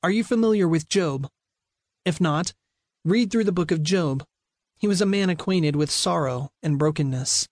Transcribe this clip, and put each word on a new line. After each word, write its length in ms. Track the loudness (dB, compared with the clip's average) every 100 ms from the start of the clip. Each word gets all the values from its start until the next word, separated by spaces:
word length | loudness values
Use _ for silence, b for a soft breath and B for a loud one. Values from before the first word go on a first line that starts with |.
Are 100 | 0
you 120 | 0
familiar 460 | 0 2 2 4 2
with 200 | 2 0
Job? 400 | 0 0 -4 -8 _ _ _ _ _ _ _
If 160 | -4 0
not, 340 | 0 0 -2 -10 _ _ _ _
read 280 | 0 0 2
through 100 | 2
the 80 | 0
book 220 | 0 -2
of 100 | -2
Job. 420 | 0 0 0 -4 -8 _ _ _ _ _
He 80 | -2
was 140 | 0
a 60 | 2
man 240 | 2 0
acquainted 440 | -2 0 0 2
with 160 | 0 -2
sorrow 640 | -2 -2 0 -2 -4 -8 _
and 160 | -2 0
brokenness. 720 | 0 0 -2 -2 -2 -4 -4